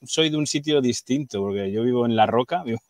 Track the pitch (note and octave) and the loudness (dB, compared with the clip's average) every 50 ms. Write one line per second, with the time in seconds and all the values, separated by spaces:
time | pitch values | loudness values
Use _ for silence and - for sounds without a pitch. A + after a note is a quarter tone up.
0 | C3+ - - D#3+ D#3+ D#3 D3+ D3+ D3 - - D3+ D3 D3+ D3+ C#3+ B2+ A#2+ A2+ - | -4 -4 0 0 0 2 0 0 -2 -2 -2 -2 0 2 2 2 2 2 0 -2
1 | - - C3 D3 C#3 - - G2 G2 G2+ G2 G2+ G2 F#2+ G2+ A2 A#2 B2+ B2 A#2+ | -2 -2 -2 -2 -2 -4 -6 -4 -4 -2 -2 -4 -4 -2 -2 -2 0 2 2 2
2 | A#2+ A#2 A2+ A2 G#2+ G#2+ A2 A#2+ B2+ - E3 F3+ E3+ A#2 A2+ - - - | 2 2 4 4 4 4 4 2 0 0 -2 -6 -4 -4 -6 -6 -2 -2